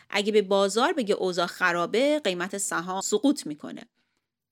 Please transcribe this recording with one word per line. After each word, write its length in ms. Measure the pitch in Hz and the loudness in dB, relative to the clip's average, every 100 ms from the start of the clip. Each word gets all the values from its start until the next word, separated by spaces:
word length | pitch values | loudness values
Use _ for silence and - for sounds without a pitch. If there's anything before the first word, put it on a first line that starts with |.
| _ | _
اگه 220 | 196 208 | -2 2
به 100 | 214 | 2
بازار 500 | 190 196 196 208 285 | 4 2 2 2 2
بگه 220 | 339 202 | 0 0
اوضاع 320 | 202 185 180 175 | 0 0 0 -2
خرابه، 760 | - 180 175 170 202 285 302 | 0 0 2 0 2 2 2
قیمت 340 | 247 180 180 196 | -2 -4 -6 -6
سهام 420 | - 165 180 190 | -4 -4 -4 -6
سقوط 460 | - 208 277 294 - | -2 2 2 0 -4
می‌کنه. 360 | 147 - - - _ _ _ _ _ _ | -12 -12 -14 -18 _ _ _ _ _ _